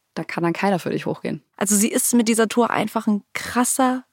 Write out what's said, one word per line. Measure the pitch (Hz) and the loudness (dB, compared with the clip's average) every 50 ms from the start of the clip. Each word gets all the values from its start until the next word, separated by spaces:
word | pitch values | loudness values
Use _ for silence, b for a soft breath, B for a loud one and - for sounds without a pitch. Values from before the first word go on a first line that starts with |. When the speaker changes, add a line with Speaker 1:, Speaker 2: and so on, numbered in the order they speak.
| _ _ - | _ _ -10
Speaker 1:
da | - - | -10 -8
kann | - - 170 | -8 -4 -2
dann | 170 170 170 | 0 0 0
keiner | - 196 202 196 165 | 0 0 0 0 0
für | - - | 0 -2
dich | - 151 - | -4 -4 -4
hochgehen. | 135 131 - - 123 156 156 - _ _ - | -4 -6 -6 -6 -8 -8 -8 -12 _ _ -4
Speaker 2:
Also | 208 - 208 | 0 2 2
sie | 202 208 - | 2 2 2
ist | - 247 - - 240 | 0 0 0 2 2
mit | 240 226 | 2 2
dieser | 226 226 220 226 208 | 2 2 2 2 2
Tour | - 240 226 - | 2 2 2 2
einfach | - 147 208 214 - 226 - | 2 0 -2 -2 -4 -2 0
ein | 220 208 202 - _ - | 0 0 -2 -2 _ -10
krasser | - - - - 233 247 - - - 262 254 254 254 - _ | -10 -8 -2 0 0 0 2 2 2 2 2 0 -2 -6 _